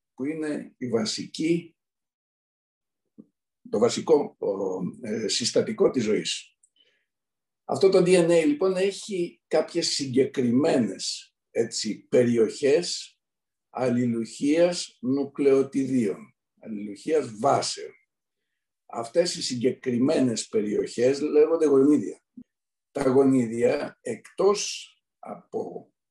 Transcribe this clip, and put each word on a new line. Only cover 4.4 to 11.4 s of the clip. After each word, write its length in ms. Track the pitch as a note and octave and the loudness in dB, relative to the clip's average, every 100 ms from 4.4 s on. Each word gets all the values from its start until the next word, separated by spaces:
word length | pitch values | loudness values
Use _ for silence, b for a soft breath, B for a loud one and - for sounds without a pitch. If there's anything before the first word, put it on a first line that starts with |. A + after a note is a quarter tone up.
| - G2 F#2+ F#2 F2+ - | -4 -4 -4 -6 -8 -10
ε, 280 | G#2+ A#2 A2 | -8 -6 -4
συστατικό 600 | - B2 C3+ A#2 A2 F#3+ | -4 -2 0 -2 0 0
της 140 | B2+ | 2
ζωής. 520 | G#2+ G2 E2 - - _ _ _ _ _ _ _ _ _ _ _ | -2 -2 -4 -8 -12 _ _ _ _ _ _ _ _ _ _ _
Αυτό 240 | - B2+ F#3+ | -8 2 4
το 100 | F#3 | 4
D 280 | F3 F#3 E3 | 6 4 4
N 40 | |
A 160 | E3+ D#3 | 4 2
λοιπόν 300 | - F#3+ F#3 | 2 0 0
έχει 680 | G3 G3 - F#3+ F3 - _ | -2 -4 -8 -6 -6 -8 _
κάποιες 420 | D#3+ D#3+ E3+ D#3+ | -2 -2 -2 -4
συγκεκριμένες, 1500 | - C3+ B2+ C3 - A#2+ B2 D#3+ D#3 G#2+ F#2+ - - - _ | -4 -2 0 0 0 0 2 2 2 0 -4 -10 -10 -14 _